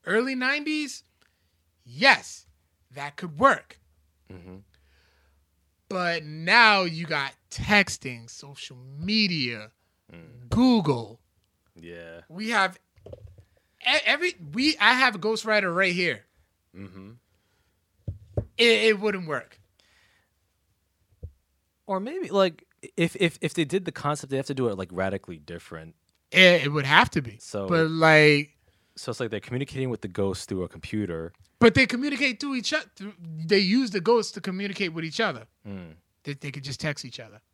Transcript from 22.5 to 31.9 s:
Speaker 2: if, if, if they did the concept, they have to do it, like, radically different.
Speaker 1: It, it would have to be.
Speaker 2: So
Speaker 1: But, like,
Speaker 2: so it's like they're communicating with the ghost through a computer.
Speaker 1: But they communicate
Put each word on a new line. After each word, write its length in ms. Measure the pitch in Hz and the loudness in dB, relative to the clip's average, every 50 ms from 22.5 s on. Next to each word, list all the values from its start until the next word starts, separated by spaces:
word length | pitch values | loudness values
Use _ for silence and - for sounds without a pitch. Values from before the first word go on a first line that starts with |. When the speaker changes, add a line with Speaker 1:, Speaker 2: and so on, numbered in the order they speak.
| 160 - _ _ _ _ - - _ | 2 -6 _ _ _ _ -20 -12 _
Speaker 2:
if, 180 | - 170 165 - - | 0 0 0 2 0
if, 160 | 185 165 - - | 0 0 0 -2
if 140 | - 151 - | -6 -6 -2
they 100 | - 160 | -2 -2
did 220 | 131 160 196 180 | 0 0 -2 -4
the 80 | 170 151 | -4 -10
concept, 380 | - - 143 151 147 - 135 | -6 -4 -4 -4 -4 -6 -4
they 40 | 135 | -4
have 100 | 135 135 | -4 -4
to 60 | - 143 | -4 -4
do 140 | 131 131 | -2 0
it, 100 | 117 101 | -2 0
like, 120 | 95 95 87 | -2 -6 -8
radically 460 | 90 90 95 95 98 95 - - 87 | -4 -2 -2 -2 -2 -6 -8 -10 -16
different. 580 | 78 73 76 85 85 - - 85 80 80 80 - _ _ _ _ _ _ _ | -16 -14 -14 -16 -16 -14 -14 -16 -16 -16 -16 -20 _ _ _ _ _ _ _
Speaker 1:
It, 340 | - 180 190 180 175 160 139 | 4 8 8 8 8 6 2
it 80 | 147 147 | 0 -2
would 120 | 151 135 | -2 0
have 240 | 131 151 180 240 - | 4 6 6 6 6
to 100 | - 165 | 0 -4
be. 160 | 135 113 104 117 | -6 -6 -14 -16
Speaker 2:
So 300 | - - - 104 98 95 | -20 -10 -8 -6 -2 0
Speaker 1:
But, 200 | 180 165 160 160 | 2 2 2 0
like, 680 | 160 160 160 160 156 156 151 147 147 143 147 - _ _ _ _ _ _ _ _ _ | 2 4 6 8 8 10 8 8 6 4 0 -6 _ _ _ _ _ _ _ _ _
Speaker 2:
so 140 | - - - | -14 -10 -10
it's 100 | 113 - | -6 -6
like 80 | 127 110 | -6 -6
they're 100 | 110 104 | -6 -8
communicating 500 | - - 123 127 143 - - 131 131 127 | -8 -6 -6 -6 -6 -6 -6 -6 -4 -4
with 120 | 120 107 | -6 -6
the 80 | - 98 | -8 -8
ghost 400 | 87 - 98 98 92 - - - | -4 -2 -2 -2 -2 -4 -6 -8
through 140 | 101 92 90 | -6 -6 -6
a 40 | |
computer. 640 | 85 - 85 - - - 107 104 92 85 80 82 85 _ _ _ _ _ _ | -8 -10 -16 -14 -8 -6 -4 -4 -4 -6 -8 -8 -10 _ _ _ _ _ _
Speaker 1:
But 140 | - 226 - | 4 6 6
they 120 | 254 262 | 6 2
communicate 560 | - | 2